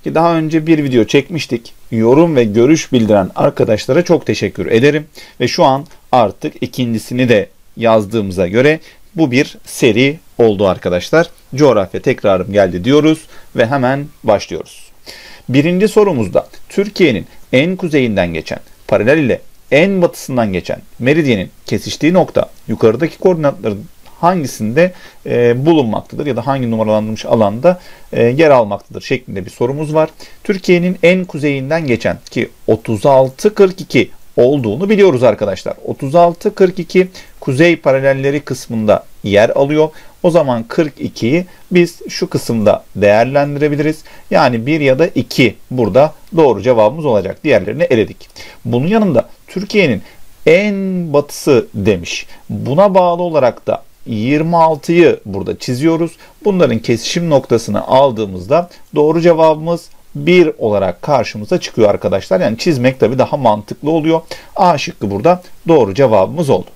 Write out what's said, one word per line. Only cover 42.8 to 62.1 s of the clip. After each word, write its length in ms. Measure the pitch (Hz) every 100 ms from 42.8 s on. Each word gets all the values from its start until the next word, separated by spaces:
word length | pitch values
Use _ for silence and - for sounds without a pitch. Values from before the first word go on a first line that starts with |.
| - 98
değerlendirebiliriz. 1080 | 101 107 123 139 143 143 147 143 151 156 - - -
Yani 340 | 185 139 120 120
bir 160 | 160
ya 180 | 139 131
da 80 | 175
iki 480 | 139 120 - 120 - -
burada 420 | 127 104 117 151 - - 160
doğru 240 | 147 101
cevabımız 440 | 110 117 107 160 151
olacak. 320 | 107 92 98
Diğerlerini 400 | 156 110 92 127
eledik. 460 | 170 113 98 - - - - - 117
Bunun 220 | 120 156
yanında 420 | 220 202 120 - - -
Türkiye'nin 540 | 185 202 214 165 95 - - - - -
en 680 | 175 208 196 190 185 170
batısı 540 | 143 143 - - 123 -
demiş. 520 | 104 98 92 85 - - - -
Buna 460 | 104 107 147 202 185
bağlı 260 | 180 170
olarak 460 | 175 156 123 - -
da 160 | 98 - _ -
yirmi 520 | 110 120 147 160 170
altıyı 640 | 160 151 - 170 156 107 107
burada 340 | 98 92 92
çiziyoruz. 520 | - 123 160 165 165 - - _ 208
Bunların 340 | 185 147 113
kesişim 500 | - 117 - 180 170
noktasını 580 | 139 - 117 - 104 -
aldığımızda 840 | 131 139 110 104 90 92 156 175 - - 151
doğru 260 | 151 165
cevabımız 680 | 170 160 160 156 160 170 - - - 147
bir 360 | 143 180 156 -
olarak 440 | 113 101 95 92
karşımıza 580 | - 139 107 110 104 180
çıkıyor 300 | - - 104
arkadaşlar. 500 | 101 98